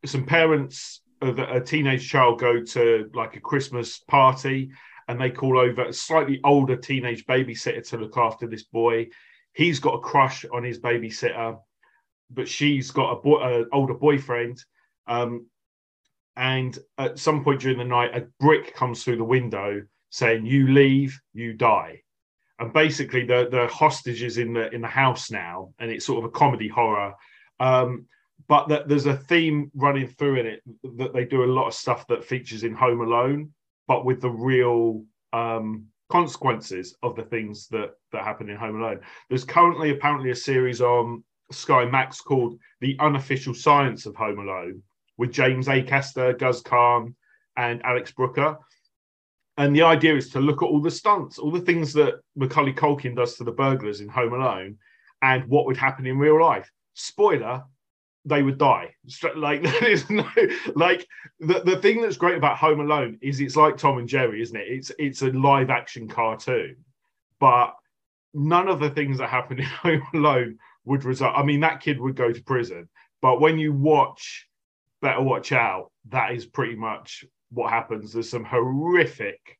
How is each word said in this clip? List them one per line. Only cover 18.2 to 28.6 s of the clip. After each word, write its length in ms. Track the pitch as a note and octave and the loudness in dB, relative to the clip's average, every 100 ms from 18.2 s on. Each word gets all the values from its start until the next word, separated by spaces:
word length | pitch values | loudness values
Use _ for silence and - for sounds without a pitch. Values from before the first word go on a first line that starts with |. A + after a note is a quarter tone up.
| A#2 _ | -10 _
brick 360 | C#3 D3+ - | 4 4 0
comes 280 | - B2+ A#2 | -6 -4 -4
through 140 | - A#2 | -4 -4
the 80 | |
window 580 | A2+ B2+ A#2+ G2+ G2+ G2+ G2+ _ _ | 0 0 0 -6 -6 -6 -10 _ _
saying, 360 | - A#2 A2+ A2 | -2 0 0 2
"You 220 | C#3 C3 | 2 6
leave, 520 | C#3 C3+ C3+ C#3 C3+ _ | 6 6 4 0 -6 _
you 200 | A2 A#2 | -12 -12
die." 480 | A2 A#2+ G#2 E2 D#2+ _ _ _ _ _ _ | 0 2 2 0 -14 _ _ _ _ _ _
And 120 | A#2 | -2
basically, 520 | D#3 D#3 C3+ B2+ B2+ | 2 2 0 -4 -4
the, 240 | A#2+ B2 A#2+ | 0 2 2
the 160 | B2+ A#2+ | 0 -2
hostage 560 | - D3+ - - A2+ | 2 2 2 -8 -8
is 160 | A#2+ G#2+ | -6 -4
in 140 | A#2 | -4
the, 200 | A#2 A2 | -4 -4
in 80 | A#2 | -6
the 80 | A2+ | -6
house 440 | C3+ C3+ B2 - | 0 2 0 -6
now, 400 | G#2+ F2 F2+ F#2+ _ | -8 -8 -10 -12 _
and 100 | A#2 | -8
it's 160 | A2+ - | -8 -4
sort 120 | A#2 | -4
of 80 | A2+ | -4
a 60 | |
comedy 360 | - C#3+ A#2 G#2+ | 2 2 2 -4
horror. 460 | G#2+ A#2 G#2 G2+ F#2+ _ _ _ _ | 0 0 0 -4 -10 _ _ _ _
Um, 480 | C3 B2+ B2+ B2 - _ _ _ _ | 2 2 2 -4 -14 _ _ _ _
but 220 | D3 | 2